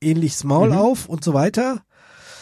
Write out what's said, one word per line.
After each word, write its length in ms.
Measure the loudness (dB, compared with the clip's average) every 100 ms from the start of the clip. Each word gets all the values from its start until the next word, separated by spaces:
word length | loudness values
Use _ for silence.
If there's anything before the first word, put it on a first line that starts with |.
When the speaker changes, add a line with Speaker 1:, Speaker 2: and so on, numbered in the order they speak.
Speaker 1:
ähnlichs 420 | -2 0 0 -4
Maul 260 | 0 2 4
Speaker 2:
Mhm. 80 | 4
Speaker 1:
auf 320 | 2 0 -6
und 140 | -6
so 100 | -2
weiter. 500 | 0 0 0 -2 -4 -10 _ -20 -20 -20 -20